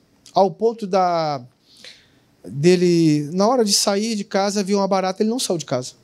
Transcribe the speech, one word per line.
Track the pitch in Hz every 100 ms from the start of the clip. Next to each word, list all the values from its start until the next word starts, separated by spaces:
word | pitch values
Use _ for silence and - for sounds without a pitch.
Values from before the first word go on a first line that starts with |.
| _ _ -
ao | - 190
ponto | 160 220 226 202
da, | 190 180 170 156 143 123 _ _ _ - - _ _ _ _
dele, | - 131 165 180 180 170 165 151 147
na | 180 202
hora | 254
de | 214
sair | 196 - 202 220
de | 220
casa, | 190 202 196 202
havia | 190 202
uma | 196
barata, | 190 185 190
ele | 220
não | 247
saiu | - 180
de | -
casa. | 127 127 -